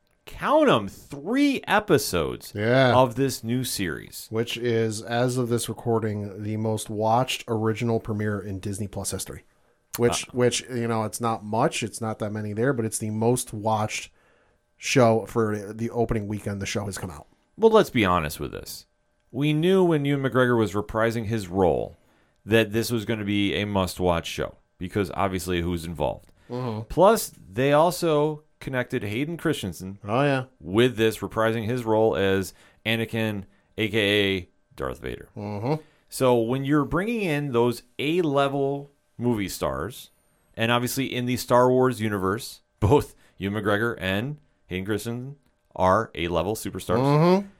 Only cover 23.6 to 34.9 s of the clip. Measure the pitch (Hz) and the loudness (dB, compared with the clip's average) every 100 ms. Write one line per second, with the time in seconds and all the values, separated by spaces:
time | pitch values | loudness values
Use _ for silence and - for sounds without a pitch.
23.6 | 104 101 92 - 90 85 - - 67 - | 0 0 -2 0 0 0 -2 -6 -6 -8
24.6 | _ - 92 104 92 - 98 92 87 87 | _ -14 -6 -4 -2 -2 -2 -2 -2 -2
25.6 | 87 87 82 78 69 52 - _ - 123 | 0 -4 -6 -4 -4 -4 -12 _ -12 -8
26.6 | 127 107 113 - 190 226 - - - 98 | -6 -8 -4 4 6 4 0 -12 -10 0
27.6 | 139 147 170 165 170 147 151 151 _ - | 4 4 4 2 0 2 0 -2 _ -16
28.6 | - 131 123 127 104 107 151 170 165 - | -8 -6 -4 -4 -4 -4 -4 -4 -2 -2
29.6 | 101 82 92 101 101 117 143 135 123 _ | -4 -8 -12 -10 -2 0 2 0 -4 _
30.6 | 76 101 127 107 110 107 98 110 113 113 | -2 4 4 4 0 0 -4 0 0 0
31.6 | 107 127 113 110 110 69 98 95 92 - | -2 -2 0 4 4 4 2 2 -2 -8
32.6 | _ _ 110 113 113 113 110 104 92 _ | _ _ -4 -2 -2 -2 -2 -4 -10 _
33.6 | _ - 107 110 101 104 98 95 87 _ | _ -4 -2 0 2 2 2 0 -6 _
34.6 | _ - 65 | _ -8 -8